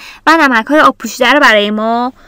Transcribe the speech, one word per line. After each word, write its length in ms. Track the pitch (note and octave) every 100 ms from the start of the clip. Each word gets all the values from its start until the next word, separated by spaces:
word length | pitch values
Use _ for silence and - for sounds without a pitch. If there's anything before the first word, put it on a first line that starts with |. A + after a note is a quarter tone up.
| - - D4+
و 100 | E4
نمک‌های 420 | C#4+ A#3 A3+ D4+
آب 160 | C4+ -
پوشیده 340 | A3 - A#3+
رو 60 | C#4+
برای 320 | C4 G#3+ G#3
ما 420 | G#3+ A3 A#3 B3 -